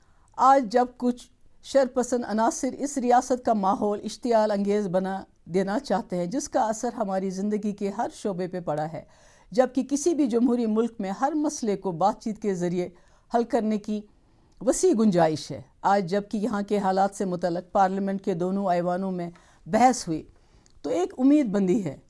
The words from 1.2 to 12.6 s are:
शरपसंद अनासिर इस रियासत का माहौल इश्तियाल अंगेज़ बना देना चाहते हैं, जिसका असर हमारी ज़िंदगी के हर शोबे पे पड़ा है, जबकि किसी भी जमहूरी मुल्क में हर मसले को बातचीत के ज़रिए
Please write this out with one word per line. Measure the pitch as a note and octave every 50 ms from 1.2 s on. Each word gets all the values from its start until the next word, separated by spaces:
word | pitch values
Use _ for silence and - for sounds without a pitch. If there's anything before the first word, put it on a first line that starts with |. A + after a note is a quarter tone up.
| - - _ _ - - - - -
शरपसंद | - - C4+ C4+ B3 - B3+ A#3 A#3+ B3+ A#3+ A#3+
अनासिर | - G#3 A3 A3+ C#4 E4 - - B3+ -
इस | - B3 C#4+ - C#4
रियासत | A#3 A#3+ A#3+ B3 C4 - C4 B3+ -
का | B3 A3+
माहौल | G#3+ F#3+ F#3+ G3 - G#3+ G#3 G#3 G#3
इश्तियाल | - G#3+ - - - B3 A3+ A3 G#3+ G#3+
अंगेज़ | G#3 G3+ G3+ G3+ G3+ G#3 G#3 F#3
बना | E3+ F#3+ F#3+ F#3+ F#3+ F#3+ - - _ _ _ -
देना | E3 F#3+ F#3+ F#3+ G3+ B3+
चाहते | - - G3+ F#3 G#3+ - F#3
हैं, | F3+ F3 F3
जिसका | A3+ C#4+ D4+ - - C#4 A#3
असर | G#3+ A3 A3 - A#3+ A#3
हमारी | B3 A3+ G3 F#3+ F#3+ F#3+ G3
ज़िंदगी | F3+ F#3+ G3+ G#3 G#3+ G#3+ G3+ G#3 G3+
के | - G#3 G3
हर | G3+ A3+ B3 D#4 -
शोबे | - - G#3+ F#3+ E3+ F#3 F3
पे | F#3 F3+ F3
पड़ा | E3+ D3 D3+ D#3
है, | D#3+ D#3+ - - - _ _ _ _ _ _ _ _ F3+
जबकि | A3+ B3+ B3+ B3+ C4+ B3+
किसी | - C#4+ C#4 - F4 E4
भी | C#4 D4+
जमहूरी | A3+ A#3 A#3 A#3+ - A#3+ A#3+ A#3 A3
मुल्क | G#3+ A3 A#3+ A3+ A3+ -
में | G3 F#3+ G3
हर | - C4+ C#4+ E4
मसले | D4+ D4 C#4+ - - B3+ G#3+ G3
को | F#3 G3 G3 F3
बातचीत | D#3 F3+ G3+ G#3+ - - A3+ G#3 -
के | - G#3 F#3+
ज़रिए | F3